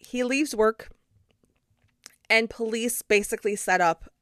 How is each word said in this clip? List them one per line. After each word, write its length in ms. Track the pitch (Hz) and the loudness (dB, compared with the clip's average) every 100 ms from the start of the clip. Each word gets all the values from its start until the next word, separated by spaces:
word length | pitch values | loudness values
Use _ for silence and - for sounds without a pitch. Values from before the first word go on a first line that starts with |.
he 240 | - 247 | -8 -4
leaves 300 | 247 269 302 | -2 0 0
work, 360 | 214 220 220 - - _ _ _ _ _ _ _ _ _ _ - - - | 2 2 0 -10 -20 _ _ _ _ _ _ _ _ _ _ -20 -20 0
and 220 | 226 226 | 0 2
police 520 | - 226 226 233 - | -4 -4 -2 -2 -4
basically 520 | - 208 208 220 208 | 2 2 2 -4 -4
set 260 | 208 - 185 | -4 0 2
up 300 | 175 165 - _ | 2 0 -8 _